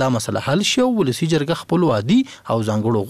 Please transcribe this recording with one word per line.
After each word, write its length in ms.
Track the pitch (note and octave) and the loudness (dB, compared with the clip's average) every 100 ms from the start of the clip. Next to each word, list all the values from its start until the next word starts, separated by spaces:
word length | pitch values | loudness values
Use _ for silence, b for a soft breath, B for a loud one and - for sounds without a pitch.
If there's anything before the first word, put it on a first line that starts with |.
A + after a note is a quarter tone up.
دا 100 | C3 B2 | 0 0
مسله 320 | - G2+ - | -2 -4 0
حل 220 | D#3 G3+ | 0 0
شي 160 | - B3+ | 2 2
او 60 | |
ولسي 400 | A#3 D3+ A#2 D#3+ | 2 0 0 0
جرګه 320 | D#3+ D3 E3 - | 0 0 -4 -2
خپلو 320 | E3+ E3+ A2+ | 0 2 0
عادي 260 | G#2+ A3+ | 2 2
او 340 | C4 - - A#2 | 2 -6 -4 -2
ځانګړو 420 | G#2+ G#2+ G#2+ A2 | 0 0 0 0